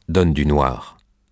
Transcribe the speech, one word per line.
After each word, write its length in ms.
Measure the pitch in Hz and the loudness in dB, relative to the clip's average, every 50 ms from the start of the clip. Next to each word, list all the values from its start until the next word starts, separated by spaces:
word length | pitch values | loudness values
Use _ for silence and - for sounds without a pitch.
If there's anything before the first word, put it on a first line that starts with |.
| _ - | _ -2
donne 240 | 82 92 90 85 73 | 0 2 2 2 2
du 140 | 71 73 | 0 0
noir. 520 | 73 73 73 67 65 64 60 - - - _ _ _ _ _ _ _ | 0 2 2 0 0 -2 -6 -14 -20 -20 _ _ _ _ _ _ _